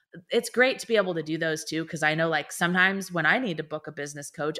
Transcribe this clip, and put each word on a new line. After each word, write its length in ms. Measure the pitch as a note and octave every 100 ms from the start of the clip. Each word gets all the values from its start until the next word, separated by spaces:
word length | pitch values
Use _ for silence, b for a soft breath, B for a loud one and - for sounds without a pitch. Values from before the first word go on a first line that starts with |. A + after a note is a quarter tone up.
| b E3+ -
it's 180 | A3+ A#3
great 300 | A3+ C4 -
to 80 | -
be 100 | A3
able 160 | F#3
to 100 | E3
do 140 | D#3 D#3+
those 260 | D#3+ D3+
too, 220 | - D#3
'cause 180 | D#3+ D#3
I 120 | D#3
know, 160 | D#3+ E3
like, 200 | D3+ D3
sometimes 640 | - F3 F#3 F#3+ G3 F#3
when 140 | F3 D#3
I 120 | A3
need 200 | A#3 D#3
to 40 |
book 240 | D3+ D3+ D3+
a 60 |
business 380 | C#3+ C#3+ D3 C#3+
coach, 280 | - D3